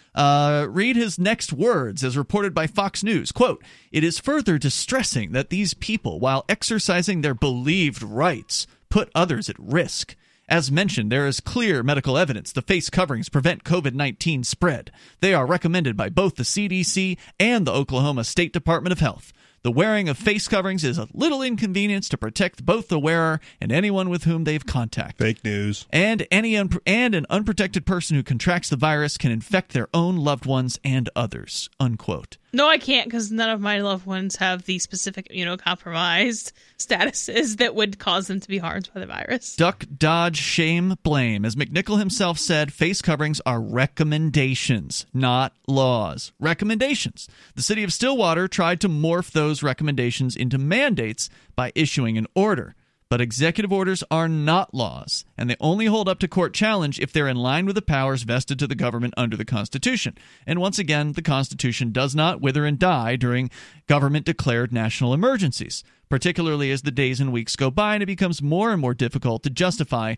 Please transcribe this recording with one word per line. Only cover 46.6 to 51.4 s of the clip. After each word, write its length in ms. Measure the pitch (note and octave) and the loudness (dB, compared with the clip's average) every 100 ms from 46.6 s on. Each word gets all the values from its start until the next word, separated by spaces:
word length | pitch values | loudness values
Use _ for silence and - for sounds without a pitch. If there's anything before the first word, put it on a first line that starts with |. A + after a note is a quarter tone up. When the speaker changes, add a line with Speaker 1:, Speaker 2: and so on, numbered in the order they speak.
| G#3 A3 C4+ C4+ A#3 - - - - - | -2 0 0 0 -4 -10 -20 -20 -16 -6
Speaker 1:
The 60 | |
city 200 | B2+ G#3+ | -2 -2
of 100 | G3+ | -2
Stillwater 560 | - B3+ C4 F3+ E3 F#3 | 0 0 2 2 2 0
tried 320 | - E3+ F3 | 0 0 2
to 80 | G3 | 0
morph 440 | D3+ D#3+ F3 - | 0 0 0 0
those 300 | D#3 D3+ D3 | 0 0 0
recommendations 720 | D3 B2+ D3+ C3+ B2 - C3 | -2 0 -2 0 0 0 -2
into 220 | - B2+ C3+ | -2 -2 0
mandates 720 | C#3 A3+ C#4+ D#3 A2 A2 - - | 0 2 2 0 -2 -4 -10 -12